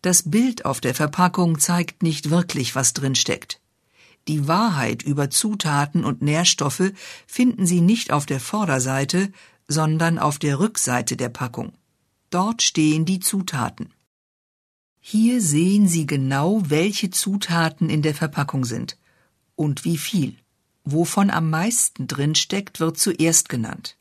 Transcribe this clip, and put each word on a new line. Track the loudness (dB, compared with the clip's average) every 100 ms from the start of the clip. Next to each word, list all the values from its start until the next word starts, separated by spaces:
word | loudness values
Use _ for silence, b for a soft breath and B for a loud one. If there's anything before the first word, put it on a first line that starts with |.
Das | 2 0 2
Bild | 2 2 0 -6
auf | -2
der | -4
Verpackung | 0 -2 2 2 4 0 2
zeigt | 0 0 -2 -2
nicht | -2 -2 0
wirklich, | 0 2 -4 -2 0
was | -2
drin | 0 -2 0
steckt. | 0 -2 -6 -16 _ _ b b b b -4
Die | -2 0
Wahrheit | 2 2 2 0 -2
über | -2 -2 0
Zutaten | 0 -2 -2 0 0 0 0
und | -2 -2
Nährstoffe | 0 2 2 0 -2 0 -2 -4 B B B
finden | 2 2 2 2
Sie | 4
nicht | 4 4 0
auf | -2 -2
der | -6
Vorderseite, | -4 -4 0 0 0 -2 0 0 -2 B B B -4
sondern | 0 0 2 0 2
auf | 0 0
der | -2 0
Rückseite | 0 -2 -2 -2 -2 -4
der | -6
Packung. | -4 -8 -6 -10 _ _ _ _ _ _
Dort | -2 -2 0
stehen | 0 2 4 4 0
die | 0
Zutaten. | -2 -2 -4 -4 -4 -6 -16 _ _ _ _ _ _ _ _ _ _ _
Hier | -4 2 4 4
sehen | 2 4 4 6 4
Sie | 2 0
genau, | -2 0 0 2 0 2
welche | 2 2 0 -4
Zutaten | -2 -2 -4 -2 0 0 0 0
in | 2
der | 0
Verpackung | -2 -4 -2 -4 -2 -4
sind | -4 -8 -12 _ _ _ _ _ -4
und | -2 -2 -2
wie | -2
viel. | -2 -2 -2 -6 _ _ _ _
Wovon | -4 0 0 2 2
am | 2 0
meisten | 0 0 0 -2 -4 -8
drin | -2 0 0
steckt, | 0 -4 -6 -4
wird | -4 0
zuerst | -2 2 4 4 2
genannt. | -4 -4 -8 -14 -18